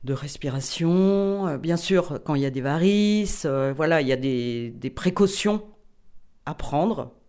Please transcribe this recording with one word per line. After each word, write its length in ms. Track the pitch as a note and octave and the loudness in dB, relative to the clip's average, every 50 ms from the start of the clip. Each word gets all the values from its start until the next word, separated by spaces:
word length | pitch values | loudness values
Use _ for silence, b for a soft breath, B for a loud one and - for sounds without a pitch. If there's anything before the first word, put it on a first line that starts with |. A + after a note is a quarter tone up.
| - | -4
de 100 | C3 C#3 | -4 -6
respiration, 1300 | - - C#3+ - - - C#3+ B2 C3+ C3+ - - - E3 E3 F3 F#3 F#3+ F#3+ G3 G3 G3 G3 G3 G3+ G3 F3+ | -4 -4 -8 -8 -6 -4 -4 -4 -2 -2 -2 -2 0 2 2 4 4 4 4 4 2 2 0 -2 -2 -2 -4
euh, 100 | D3 C3 | -4 -4
bien 200 | - D#3+ E3+ E3+ | -2 -2 0 0
sûr, 420 | - - F#3+ F3+ F3 F3+ D3 - - | 0 2 2 2 2 0 -6 -8 -4
quand 120 | - D3+ | -2 0
il 60 | C#3 | 0
y 40 | C#3 | 0
a 40 | C#3 | 0
des 100 | B2+ C3+ | -2 -2
varices, 840 | B2+ C#3 C#3+ E3 E3+ F#3+ G3+ G#3 G#3 G#3 G#3+ G#3+ G#3 F#3+ - - - | -2 -2 0 4 4 4 4 4 4 4 2 2 0 0 -2 -2 -2
euh, 280 | D#3 C3+ C3+ C3+ C3+ C3+ | -2 0 0 0 0 0
voilà, 280 | C3+ E3 E3 E3+ D#3+ | 0 0 2 2 2
il 60 | C#3+ B2+ | 2 2
y 40 | C3 | 0
a 40 | B2+ | 0
des, 520 | C3 C3+ C3 B2 A#2+ A#2+ A#2 A#2+ A#2 A#2 | 0 0 0 0 -2 -2 -4 -4 -6 -8
des 180 | A#2+ - B2+ C3+ | -10 -8 -8 -8
précautions 760 | - - - F#3 F#3 - G3+ F#3+ G3 - - G#3 G#3 G#3 G#3 - - _ _ - _ _ _ - - - - - - _ _ | -8 -2 -2 -2 2 4 2 2 2 0 0 0 0 -2 -4 -10 -20 _ _ -20 _ _ _ -20 -20 -20 -20 -20 -20 _ _
à 80 | - D#3+ | -12 -10
prendre. 600 | - - - - C#3+ E3+ G#3+ A3 D#3 A#2+ - - _ _ | -8 -6 -2 0 0 0 0 0 -2 -6 -10 -12 _ _